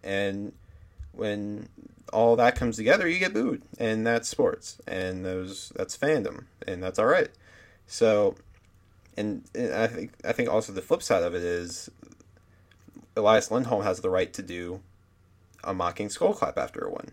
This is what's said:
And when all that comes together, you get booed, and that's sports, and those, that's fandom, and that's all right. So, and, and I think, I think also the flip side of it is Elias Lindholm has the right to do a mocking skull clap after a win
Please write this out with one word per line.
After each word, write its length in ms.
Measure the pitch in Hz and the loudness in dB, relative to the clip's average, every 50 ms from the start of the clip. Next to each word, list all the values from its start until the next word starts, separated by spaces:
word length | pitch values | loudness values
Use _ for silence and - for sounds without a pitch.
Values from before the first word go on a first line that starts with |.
| _ | _
And 500 | 82 98 98 101 98 98 101 101 107 - - - - - - - - _ _ - - | -4 -2 -2 -2 -2 -2 -4 -8 -10 -12 -16 -20 -20 -20 -20 -20 -20 _ _ -16 -16
when 580 | - - 117 107 104 104 101 104 104 104 - - - - - - - - - - | -10 -8 -6 -4 -4 -4 -6 -8 -8 -10 -12 -16 -18 -20 -20 -20 -20 -20 -18 -4
all 240 | - 107 113 117 117 | 0 4 6 6 6
that 200 | 117 117 120 - | 8 6 4 4
comes 200 | - 127 120 110 110 | 2 -2 -2 -2 0
together, 300 | 110 113 165 208 190 170 | 4 4 4 6 4 0
you 120 | 170 185 | 0 0
get 140 | 185 185 208 | 0 0 0
booed, 280 | 151 240 254 143 - - - - - | 0 0 0 -2 -4 -8 -16 -10 -4
and 260 | 120 110 110 110 110 | -2 -2 0 0 0
that's 220 | 117 117 117 - - | 2 0 0 0 -4
sports, 520 | - - 143 - - - - - - _ - - | -2 2 2 2 2 0 -8 -16 -18 _ -12 -10
and 360 | - 92 92 92 92 92 92 | -6 -6 -4 -4 -6 -6 -6
those, 460 | 92 92 92 92 92 98 - - - - | -6 -4 -6 -6 -8 -10 -14 -14 -14 -6
that's 220 | - 95 - - - | -6 -6 -6 -4 -2
fandom, 480 | - 185 170 139 101 - - - - _ _ _ - - | 0 2 2 2 0 -4 -8 -10 -16 _ _ _ -8 -8
and 140 | 95 90 92 | -8 -6 -6
that's 160 | 92 92 - | -6 0 2
all 60 | 107 | 4
right. 240 | 123 156 185 - - - _ - - - - - - - _ _ - | 4 4 4 2 0 -4 _ -20 -20 -20 -20 -20 -20 -20 _ _ -14
So, 480 | - - 113 113 107 104 104 98 - - - - - _ _ _ _ _ _ _ _ _ _ - - - | 0 4 4 6 6 6 4 2 0 -2 -14 -20 -20 _ _ _ _ _ _ _ _ _ _ -18 -8 -6
and, 260 | - 104 101 - - - _ | -4 -4 -4 -6 -10 -12 _
and 180 | - 127 104 69 | -4 -4 -2 0
I 140 | 95 113 120 | 0 0 0
think, 240 | 117 - 90 - - _ - | 0 -4 -10 -10 -12 _ -4
I 80 | - | -4
think 180 | 101 - 123 - | -2 0 0 2
also 240 | 73 110 113 - 98 | 2 0 0 0 -8
the 80 | 95 | -10
flip 200 | 90 - 156 180 - | 0 0 0 0 2
side 200 | - - 92 85 | 2 2 2 2
of 100 | 87 85 | 0 -2
it 80 | 90 85 | -2 -2
is 460 | 87 87 87 87 87 85 - - - - _ - - - _ - _ _ - _ _ _ _ _ _ _ _ _ - - - - _ _ | -2 -2 -2 -4 -6 -10 -12 -14 -16 -18 _ -20 -20 -20 _ -20 _ _ -20 _ _ _ _ _ _ _ _ _ -20 -20 -20 -20 _ _
Elias 360 | - 107 104 110 110 104 - | 2 6 6 6 6 6 2
Lindholm 320 | 110 123 131 120 - 104 98 | -2 -2 0 0 0 0 2
has 180 | 104 92 - | 0 -2 0
the 80 | - 95 | 0 0
right 220 | 92 92 95 90 - | 2 2 0 0 -4
to 80 | - | -12
do 400 | 98 87 87 87 87 87 87 92 - - _ _ _ _ _ _ _ _ _ _ _ _ _ _ - | -12 -10 -10 -8 -8 -8 -10 -10 -12 -18 _ _ _ _ _ _ _ _ _ _ _ _ _ _ -8
a 100 | - 98 | -6 -4
mocking 360 | 92 87 87 - - 104 101 | -2 -2 -2 -2 -2 -6 -8
skull 240 | - - 170 185 208 | -4 0 2 2 2
clap 240 | 202 - - - - | 2 -2 -2 -2 -2
after 240 | - - - - | -4 -4 -6 -8
a 80 | - - | -8 -8
win 220 | - - - - | -8 -8 -10 -14